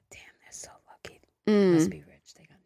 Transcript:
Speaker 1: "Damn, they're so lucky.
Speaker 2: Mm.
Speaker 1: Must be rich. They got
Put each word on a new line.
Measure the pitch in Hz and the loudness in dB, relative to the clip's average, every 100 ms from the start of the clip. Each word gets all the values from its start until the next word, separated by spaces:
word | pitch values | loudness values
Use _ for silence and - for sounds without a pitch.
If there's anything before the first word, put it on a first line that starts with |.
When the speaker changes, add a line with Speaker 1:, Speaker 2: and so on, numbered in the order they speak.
| _ | _
Speaker 1:
"Damn, | - - _ | -20 -20 _
they're | _ | _
so | - - - _ | -20 -20 -20 _
lucky. | _ - - _ _ - | _ -20 -20 _ _ 0
Speaker 2:
Mm. | 208 190 | 2 4
Speaker 1:
Must | 170 175 | 2 0
be | 80 | -6
rich. | - _ _ _ | -18 _ _ _
They | |
got | _ _ | _ _